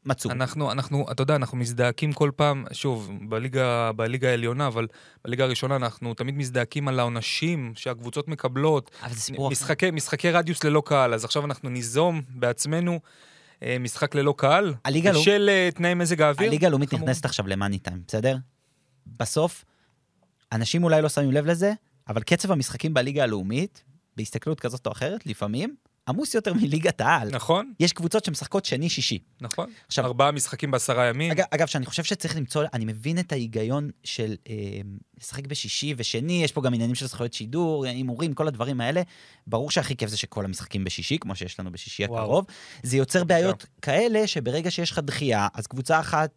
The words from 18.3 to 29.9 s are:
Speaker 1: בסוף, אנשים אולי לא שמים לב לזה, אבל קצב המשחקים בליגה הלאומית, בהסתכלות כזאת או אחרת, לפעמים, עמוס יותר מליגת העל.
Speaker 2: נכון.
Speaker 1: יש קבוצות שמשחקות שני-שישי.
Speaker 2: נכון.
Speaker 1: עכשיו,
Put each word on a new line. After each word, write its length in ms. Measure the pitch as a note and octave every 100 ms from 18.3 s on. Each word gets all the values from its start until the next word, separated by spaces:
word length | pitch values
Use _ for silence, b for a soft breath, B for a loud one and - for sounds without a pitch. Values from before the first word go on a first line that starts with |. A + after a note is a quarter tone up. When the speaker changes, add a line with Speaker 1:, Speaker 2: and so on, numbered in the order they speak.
| C3 C3 _ _ _ _ _ -
Speaker 1:
בסוף, 580 | A2 A#2 - E3+ - - _ _ _ _ _ _ _ _
אנשים 320 | A2+ A2+ E3+
אולי 180 | F3 D#3
לא 80 | D3+
שמים 220 | D3 C#3+
לב 140 | C3+ D3
לזה, 280 | E3+ G3 G#3+ _ _ -
אבל 120 | A2
קצב 280 | A2 F3 F#3+
המשחקים 420 | E3+ C3 - D#3+
בליגה 300 | D3 B2+ C#3+
הלאומית, 600 | B2+ G#2+ F#2+ A#2+ G3 _ _ _ _ -
בהסתכלות 420 | A2 A2+ - D#3
כזאת 280 | B2 B2+ -
או 40 |
אחרת, 340 | G#2+ C3+ G#3+ E3
לפעמים, 500 | G#2+ G#2 A2+ G#3+ D4 _ _ -
עמוס 260 | E3+ D4
יותר 200 | A#3 G#3
מליגת 480 | F#3+ D#3 D3+ E3 -
העל. 280 | A2+ D#3+ G#2+
Speaker 2:
נכון. 420 | B2 - E3+ B3+ A3
Speaker 1:
יש 140 | F3
קבוצות 320 | - E3+ A3 G3+
שמשחקות 400 | D3+ - G3 -
שני-שישי. 540 | C3 E3 D#3 B2 F#2+ _ _
Speaker 2:
נכון. 280 | A#2+ - A3 A3+
Speaker 1:
עכשיו, 180 | B